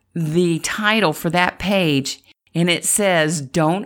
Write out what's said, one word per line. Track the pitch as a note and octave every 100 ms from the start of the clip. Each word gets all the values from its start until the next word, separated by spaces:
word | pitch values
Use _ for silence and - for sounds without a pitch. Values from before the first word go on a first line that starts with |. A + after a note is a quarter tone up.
| _ E3+
the | D#3 E3 F3 E3
title | - - G#3+ A3 F3+
for | D3+ F3
that | F3 F3+ -
page, | F3+ G3+ E3 C#3 C3 - _ _ _ D#3+
and | F3
it | E3+ -
says, | - G3+ F3 D#3 D#3+
"Don't | C3 F3 D#3 F#3